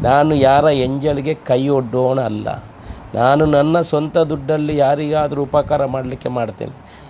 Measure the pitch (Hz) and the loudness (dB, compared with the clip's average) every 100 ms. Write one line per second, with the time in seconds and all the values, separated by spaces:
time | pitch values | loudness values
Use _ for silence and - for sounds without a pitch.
0 | 120 139 156 147 135 139 151 139 127 139 | 2 4 4 4 4 4 4 2 0 -2
1 | 151 143 139 151 - 127 139 139 117 127 | -2 -2 -4 -6 0 0 2 0 0 -2
2 | 127 135 117 104 107 - - - - - | 0 0 -2 -4 -6 -10 -12 -20 -18 -18
3 | - 107 127 143 156 143 151 170 165 151 | -8 2 4 4 4 4 4 2 0 -2
4 | 156 165 156 151 135 151 151 147 135 143 | 0 0 0 -2 -4 -2 0 0 2 0
5 | 147 151 147 143 139 151 - 147 139 131 | 0 -2 -2 -4 -2 0 0 -2 -2 -4
6 | 127 120 127 123 110 - 113 - - - | -8 -8 -6 -4 -6 -6 -12 -12 -20 -20
7 | - | -8